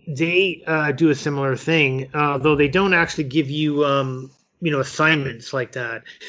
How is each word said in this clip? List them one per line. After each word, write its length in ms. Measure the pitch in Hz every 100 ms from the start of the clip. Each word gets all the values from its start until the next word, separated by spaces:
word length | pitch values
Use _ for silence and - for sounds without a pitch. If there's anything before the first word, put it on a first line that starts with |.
| -
they, 560 | 139 165 175 190 165 -
uh, 260 | 156 151
do 180 | 135 160
a 40 |
similar 400 | 135 151 143 139 127
thing, 520 | - 165 139 131 135
uh, 240 | 151 147 143
though 180 | 151 147
they 120 | 143
don't 260 | 180 196
actually 300 | 175 165 -
give 260 | 135 151 135
you, 340 | 151 151 147
um, 460 | 143 139 131 131 131 _ _ -
you 100 | 165
know, 80 | 139
assignments 720 | 131 - 156 156 135 117 -
like 200 | 135 120
that. 300 | 131 120 113 - -